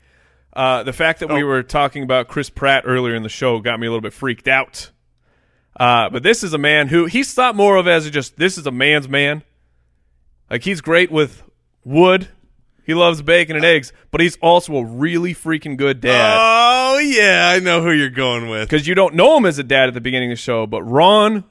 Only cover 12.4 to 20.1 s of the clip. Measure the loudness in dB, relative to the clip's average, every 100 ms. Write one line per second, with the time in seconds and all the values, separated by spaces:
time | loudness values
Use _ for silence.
12.4 | _ _ _ _ -4 2 2 0 2 2
13.4 | 2 0 2 2 -2 -14 _ -2 -2 0
14.4 | 2 2 0 -6 -6 -4 -4 -2 -4 -6
15.4 | -6 -6 -6 -2 -2 0 2 2 4 4
16.4 | 4 4 4 2 2 0 2 2 4 4
17.4 | 2 2 0 0 2 0 0 -2 -4 -4
18.4 | -6 -6 -2 -2 0 2 2 4 6 6
19.4 | 4 0 0 2 2 -2 -6